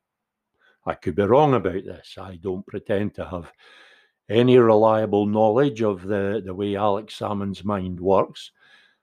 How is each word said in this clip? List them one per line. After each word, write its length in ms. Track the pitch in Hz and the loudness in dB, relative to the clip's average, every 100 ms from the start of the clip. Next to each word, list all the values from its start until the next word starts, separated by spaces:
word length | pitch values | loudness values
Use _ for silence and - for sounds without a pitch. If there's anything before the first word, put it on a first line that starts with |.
| _ _ _ _ _ _ _ _ - | _ _ _ _ _ _ _ _ -8
I 80 | |
could 220 | - - 80 | -8 -6 -2
be 80 | |
wrong 320 | 101 131 151 123 | 2 4 4 2
about 300 | 90 90 92 | 0 -6 -10
this. 300 | 87 - - | -16 -18 -18
I 160 | 95 90 | -16 -12
don't 300 | 95 92 - | -8 -8 -10
pretend 480 | 101 - 101 104 - | -12 -4 -4 -4 -8
to 100 | 82 | -10
have 260 | 87 80 _ _ _ - _ _ _ - | -12 -14 _ _ _ -20 _ _ _ -4
any 280 | 107 123 127 | 2 6 6
reliable 680 | 113 107 110 110 107 101 104 | 6 6 4 2 0 0 0
knowledge 560 | 107 110 113 143 110 | 2 2 2 0 0
of 220 | 107 95 | -2 -4
the, 380 | 95 104 98 107 | -4 -4 -2 -4
the 100 | 92 | -8
way 220 | 92 101 98 | -6 -4 -2
Alex 400 | 107 101 107 - | 0 -2 -6 -10
Salmond's 480 | 104 101 98 90 | -6 -6 -6 -8
mind 360 | 98 101 92 87 | -6 -6 -6 -4
works. 520 | 92 95 - - - _ _ _ _ _ | 2 2 2 -6 -20 _ _ _ _ _